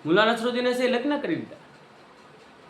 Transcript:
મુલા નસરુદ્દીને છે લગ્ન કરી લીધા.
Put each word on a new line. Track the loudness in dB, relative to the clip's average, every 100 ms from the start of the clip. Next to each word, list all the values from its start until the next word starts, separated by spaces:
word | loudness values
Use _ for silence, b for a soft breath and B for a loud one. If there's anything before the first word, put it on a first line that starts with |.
| 0
મુલા | 4
નસરુદ્દીને | 4 2 -2 -2 0
છે | 0 0
લગ્ન | 0 0 -2
કરી | -2 -4
લીધા. | -6 -16 -20 -20 -20 -20 -20 -20 -20 -20 -20 -20 -20